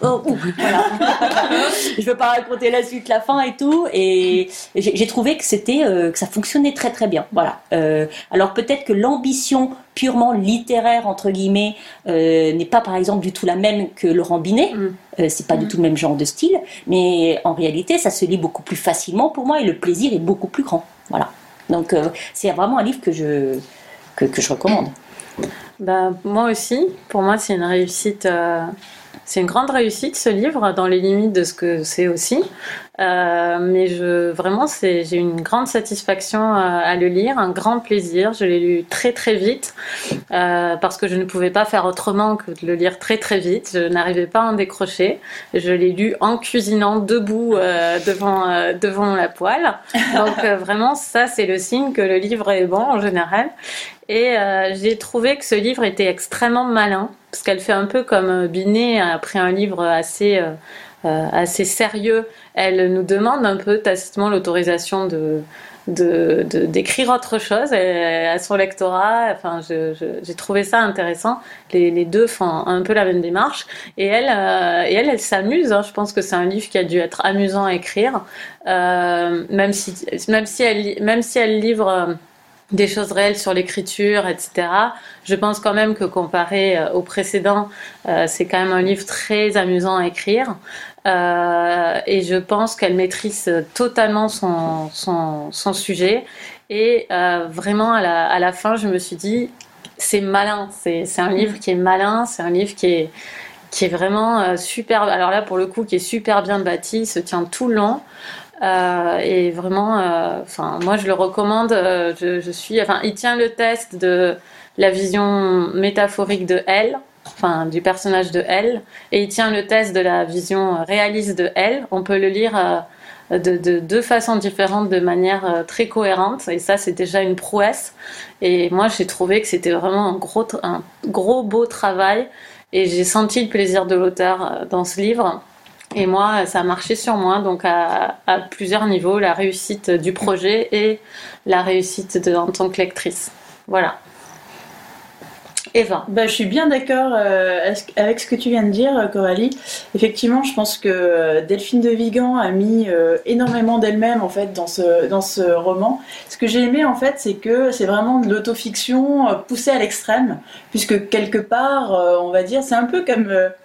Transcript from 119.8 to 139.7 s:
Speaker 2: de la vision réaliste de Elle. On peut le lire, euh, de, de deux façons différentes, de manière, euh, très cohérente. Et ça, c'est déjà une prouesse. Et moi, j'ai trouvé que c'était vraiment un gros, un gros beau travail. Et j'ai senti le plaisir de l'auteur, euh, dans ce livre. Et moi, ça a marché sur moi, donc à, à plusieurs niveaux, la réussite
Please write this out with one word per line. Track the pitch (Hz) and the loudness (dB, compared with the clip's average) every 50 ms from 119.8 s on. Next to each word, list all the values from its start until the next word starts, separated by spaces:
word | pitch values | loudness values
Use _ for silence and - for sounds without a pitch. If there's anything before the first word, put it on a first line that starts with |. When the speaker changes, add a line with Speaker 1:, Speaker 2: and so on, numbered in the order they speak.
| 220 202 180 | 2 2 0
Speaker 2:
de | 190 | 2
la | 180 180 175 175 175 | 2 2 2 2 0
vision | 165 165 180 180 - 190 190 196 190 180 165 165 | 0 -4 -6 -4 -2 -2 0 0 0 0 -2 -2
réaliste | 170 196 208 208 208 208 214 208 202 190 165 | -2 0 0 0 0 0 -2 -4 -4 -2 -2
de | 180 - - | -2 -2 0
Elle. | 180 185 214 247 277 247 - | 0 0 0 0 -2 -4 -4
On | 190 190 185 | -6 -4 -2
peut | 190 202 196 | 0 0 2
le | 196 190 | 2 0
lire, | 196 208 220 226 214 202 180 180 175 170 165 - - - - - - - - - | 0 0 0 0 0 0 0 0 0 -2 -4 -8 -18 -20 -20 -20 -20 -16 -8 -4
euh, | 170 180 | -2 0
de, | 165 180 180 | 2 2 0
de | 175 180 175 175 170 | 2 2 0 0 0
deux | 165 160 196 233 | 0 0 0 0
façons | 233 - 247 226 220 - 226 | 2 2 0 0 2 0 0
différentes, | 214 190 202 196 - 196 185 196 208 214 190 | 0 0 -2 -2 0 0 0 0 0 0 0
de | 190 180 | 0 2
manière, | 175 180 175 175 185 185 196 196 190 | 2 2 2 2 2 2 0 0 0
euh, | 185 170 170 165 | -2 -2 -2 -4
très | - - - 233 220 | -4 -4 -4 -4 -2
cohérente. | - 220 214 196 190 185 185 202 240 - - - | 0 -2 0 0 2 2 0 0 -2 -4 -6 -6
Et | 170 180 | -6 -4
ça, | 175 - 196 | 0 0 0
c'est | 202 - 190 | 0 0 -2
déjà | 175 - 180 175 170 196 | -4 -4 -2 -2 0 0
une | 190 190 185 185 | 0 0 -2 -2
prouesse. | - - - 208 202 214 269 - - - - - - - - - - - - - | -4 -4 0 2 2 2 0 -2 -8 -14 -16 -18 -18 -18 -16 -16 -18 -18 -10 -2
Et | 202 180 180 180 175 175 | 0 2 2 2 2 2
moi, | 175 185 208 220 | 2 2 2 2
j'ai | 208 - 185 180 | 2 0 -4 -4
trouvé | - - 185 180 196 220 | -2 -2 0 2 2 0
que | 214 - | 0 0
c'était | - 175 180 180 | -2 -2 0 0
vraiment | 170 170 170 190 190 202 208 196 | 0 0 0 0 0 0 0 0
un | 180 185 | -2 -4
gros, | - - - 220 226 220 - - - | -6 -4 -2 -2 -2 -2 -4 -6 -4
un | 175 175 170 175 - - - - - | -4 -6 -6 -8 -12 -16 -10 -8 -4
gros | 196 208 185 202 247 262 240 | -2 0 2 2 2 2 0
beau | 208 202 226 233 | 0 0 0 0
travail. | 233 - - - 202 190 185 190 190 202 220 254 254 - - - - - - - - - | 0 -2 -2 -2 0 2 2 2 2 2 0 -2 -6 -10 -20 -20 -20 -20 -20 -12 -4 0
Et | 185 190 180 | 0 2 2
j'ai | 170 175 185 | 2 0 0
senti | 185 - 220 214 208 - 254 | 2 2 2 2 2 2 0
le | 240 214 | 0 0
plaisir | - 208 202 185 185 196 185 | 0 0 0 2 2 0 2
de | 185 190 | 2 2
l'auteur, | 180 185 185 185 - 185 185 185 185 185 - - - | 2 2 2 0 0 0 0 0 0 -2 -6 -6 -6
euh, | - | -6
dans | - - 180 180 | -4 -2 -2 -2
ce | 175 - 185 | -2 -4 -2
livre. | 202 214 233 233 220 180 - 180 - - - - - - - - - - - | 0 0 0 0 0 -2 -2 -4 -10 -18 -20 -20 -20 -20 -20 -20 -16 -8 -4
Et | 214 190 | -2 0
moi, | 185 185 196 202 208 214 208 185 | 2 2 2 2 2 2 0 0
ça | 180 - 185 | 0 0 0
a | 175 | 0
marché | 180 175 180 - - 226 | 0 -2 -2 -2 -4 -4
sur | 220 - 247 226 | -2 -2 -2 0
moi, | 202 190 185 190 208 | 0 2 2 2 2
donc | 202 190 185 180 - | 0 -2 -2 0 0
à, | 185 170 175 170 165 - - - - - - - - | 0 2 2 0 0 0 0 -2 -2 -4 -4 0 0
à | 185 185 | 0 0
plusieurs | 190 - - - 202 180 196 214 214 | 0 -6 -10 -8 -4 -2 0 0 2
niveaux, | 214 196 180 170 175 196 208 | 2 0 2 2 2 2 2
la | 202 180 170 | 2 0 0
réussite | 170 196 196 185 190 - - | 0 0 -2 -2 -4 -8 -8